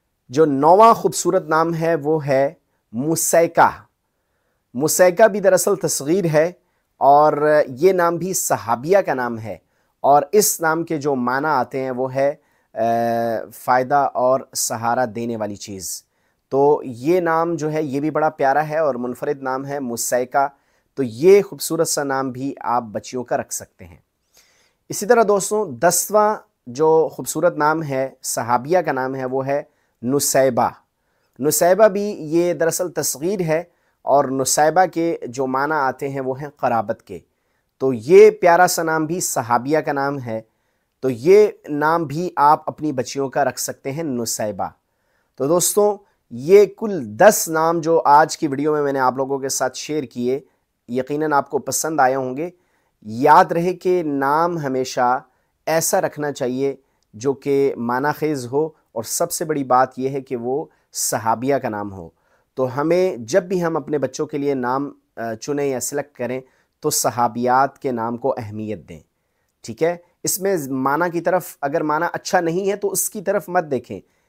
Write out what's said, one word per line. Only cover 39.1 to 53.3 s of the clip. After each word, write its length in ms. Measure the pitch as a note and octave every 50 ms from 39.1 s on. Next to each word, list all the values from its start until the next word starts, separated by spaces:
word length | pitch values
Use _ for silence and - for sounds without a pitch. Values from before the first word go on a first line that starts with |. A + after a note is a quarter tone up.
| F3 G3
सहाबिया 600 | - - - C#3+ A#2 A2+ A#2+ A#2+ B2 C#3 D#3 D#3
का 120 | - D#3 C#3+
नाम 260 | C#3 C#3 C#3 C#3+ C#3
है, 260 | B2 A#2+ A2 A2 - _ _ _ _ _ _ _ _ _ _ _ -
तो 60 | C3
ये 520 | - A2 B2+ F3 G3 G#3+ G#3+ G3+ - _ - -
नाम 360 | D3 C#3+ D3+ D#3 E3 E3+ E3
भी 280 | C3 C#3 E3 F3+ E3+ -
आप 280 | - C#3+ D3 D#3 D#3 -
अपनी 240 | D3+ C3 - D3+ D3+
बच्चियों 380 | C#3 B2+ D#3 - - C#3 C3+ B2+
का 140 | - D3 C3+
रख 140 | B2+ -
सकते 340 | - - C#3+ A#2+ - - C#3
हैं, 120 | C3+ E3 E3
नुसैबा। 720 | D3 B2 A#2+ A#2 A2+ - - A2+ G#2+ G2 F#2+ F#2 - - _ _ _ _ _ _ _ _ _ _ _ _ -
तो 80 | C3
दोस्तों, 500 | C#3+ E3+ F3+ E3 - - G#3 G#3 G#3 G3+ G3+ _ _ _ _ _ - A#2+
ये 320 | A#2+ C3+ D#3+ G3 G#3 G#3
कुल 400 | F#3+ - - A3+ G#3+ G3 D#3+ A#2+
दस 420 | G#2 G#2+ A2+ F3+ A3 - - - E3
नाम 320 | D#3+ D#3 D#3+ E3 E3+ E3+
जो 160 | D3+ D#3+ E3
आज 380 | D#3+ - C#3 C#3+ D3+ D#3+ D3+ -
की 120 | - E3
वीडियो 260 | C#3+ C3+ C#3 D3 D3+ D3+
में 80 | D3+
मैंने 180 | C#3+ C#3 C#3 C3+
आप 180 | C3 B2+ B2
लोगों 220 | C3+ C3+ C3+ C#3 C3+
के 100 | C3+ C3
साथ 200 | - - C3 B2+
शेयर 360 | - - - - D3+ D3+ C3+
किए, 380 | - - B2 A#2+ B2 C3 D3 - _ _ _ _ _ _ _ _ -
यकीनन 440 | A#2+ B2+ B2+ - D3 D3+ D#3 D#3 D3
आपको 260 | C#3 C#3 - D3+ B2+
पसंद 420 | - C#3 B2+ - - D#3+ D#3+ D3
आए 120 | C3 B2+ C3+
होंगे। 380 | C3+ C3 B2+ B2+ C#3+ E3 F3+ - _ _ _ _ _ _ _ _ _ G#2+
याद 480 | G#2+ A2 A#2+ C#3 D3